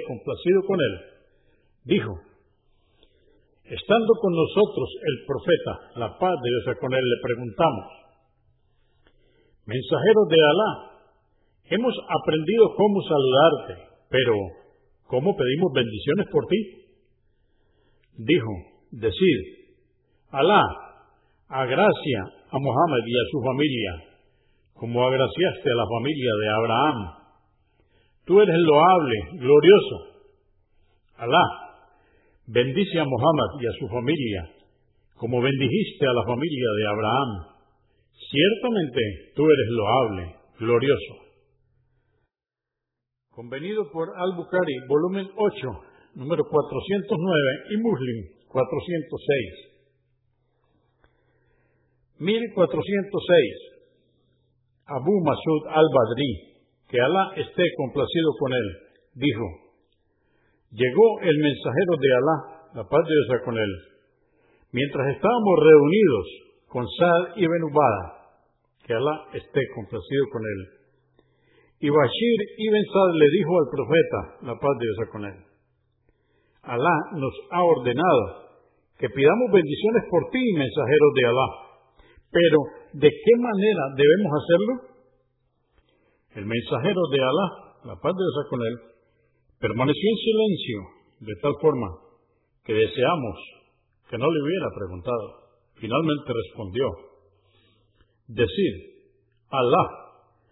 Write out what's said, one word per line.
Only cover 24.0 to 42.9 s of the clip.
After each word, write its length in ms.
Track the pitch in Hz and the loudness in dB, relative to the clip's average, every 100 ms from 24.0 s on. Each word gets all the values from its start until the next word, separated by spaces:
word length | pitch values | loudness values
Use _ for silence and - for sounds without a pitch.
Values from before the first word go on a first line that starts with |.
| - _ _ _ _ _ _ | -16 _ _ _ _ _ _
como 280 | - 117 117 | -14 -6 0
agraciaste 680 | 127 131 127 - 180 - 143 | 0 2 0 0 -2 -2 -2
a 40 | |
la 120 | 120 110 | -2 -2
familia 440 | 113 131 156 123 104 | -4 -4 -4 -2 -2
de 80 | 107 | 0
Abraham. 500 | 107 117 113 151 123 87 - _ _ _ _ _ _ _ _ _ _ - | 0 0 2 0 -2 -8 -14 _ _ _ _ _ _ _ _ _ _ 2
Tú 140 | 190 | 6
eres 160 | 202 165 | 6 4
loable, 580 | 165 147 175 185 139 107 90 185 | 6 6 8 6 2 -2 -4 -4
glorioso. 580 | 123 147 160 202 - 107 - - _ _ _ _ _ _ _ _ _ - | 4 6 10 8 6 -6 -14 -20 _ _ _ _ _ _ _ _ _ -10
Alá, 280 | 117 160 143 - - - _ _ _ _ _ _ - | 0 2 2 -2 -16 -20 _ _ _ _ _ _ -4
bendice 520 | 113 131 135 202 170 | 0 0 0 -2 -2
a 60 | |
Muhammad 580 | 143 123 147 151 110 - | -2 0 0 2 0 -4
y 40 | 117 | -8
a 60 | - | -6
su 100 | 92 | -8
familia, 540 | 120 120 160 117 95 82 _ _ _ _ _ _ _ | -6 -4 -4 -4 -6 -10 _ _ _ _ _ _ _
como 240 | 117 123 | -4 0
bendijiste 640 | 131 139 135 190 196 - 135 | 0 0 0 -2 -4 -2 0
a 60 | |
la 120 | 120 | 0
familia 440 | 104 120 165 139 120 104 | -2 -4 -4 -4 -4 -2
de 100 | 107 | -2
Abraham. 440 | 104 107 127 131 98 - _ _ _ _ _ _ _ - | -2 -2 -2 -2 -6 -14 _ _ _ _ _ _ _ -6
Ciertamente 720 | 139 185 226 247 220 151 131 107 87 - | 0 0 0 -2 -2 -2 -2 -4 -6 -10
tú 80 | - | 0
eres 240 | 156 139 107 | 4 4 2
loable, 680 | 117 101 127 117 95 87 - _ - | -2 0 2 0 -4 -10 -16 _ -8
glorioso.'" 580 | 113 117 131 110 - - - _ _ _ _ _ _ _ _ _ _ _ _ _ _ _ _ | 0 2 2 -2 -4 -18 -20 _ _ _ _ _ _ _ _ _ _ _ _ _ _ _ _